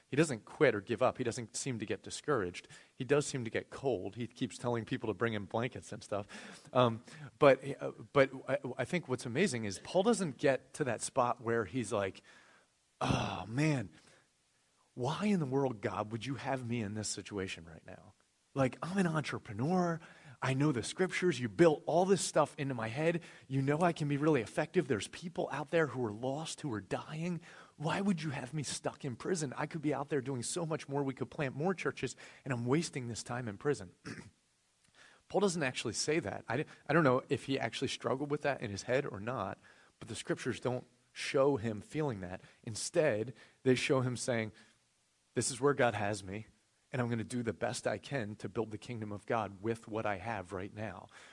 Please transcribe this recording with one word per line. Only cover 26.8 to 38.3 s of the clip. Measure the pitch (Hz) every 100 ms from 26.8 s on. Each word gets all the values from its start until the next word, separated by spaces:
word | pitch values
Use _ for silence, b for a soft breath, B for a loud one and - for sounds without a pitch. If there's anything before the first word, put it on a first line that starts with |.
dying. | 98 131 - 156 175 165 B B B -
Why | 151 175
would | 202 165
you | 156
have | 135 123
me | 151
stuck | 131 - 139 - 143
in | 113
prison? | 151 147 143 123
I |
could | 147 165
be | 151
out | 131 139
there | 147
doing | 127 131
so | 113 175 165
much | 156 -
more. | 139
We | 135
could | 131 127
plant | - 135 135
more | 175
churches, | 185 - - 127 - B B
and | 139
I'm | 120 120
wasting | 147 160 139 120
this | 107
time | - 120 117
in | 101
prison." | 147 123 92 -
<clears throat> | - - - _ _ _ _ _ _ B B B -
Paul | 180
doesn't | 202 170
actually | 131 - 120
say | - - 160
that. | 104 107 -
I, | 123 156 B -
I |
don't | 160
know | 147 127 -
if | 123
he | - 135
actually | 120 - 127
struggled | - 117 131 147